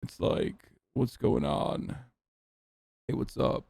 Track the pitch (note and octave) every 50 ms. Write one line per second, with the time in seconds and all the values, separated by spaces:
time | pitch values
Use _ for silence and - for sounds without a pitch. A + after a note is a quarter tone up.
0 | - - - - - G#2 - - - - - - - - _ _ _ _ _ -
1 | - A#2+ - - - - - B1 C#2+ C#2+ C#2+ - - - - - - - - -
2 | - - _ _ _ _ _ _ _ _ _ _ _ _ _ _ _ _ _ _
3 | _ _ - - - - - - C2 - - - - _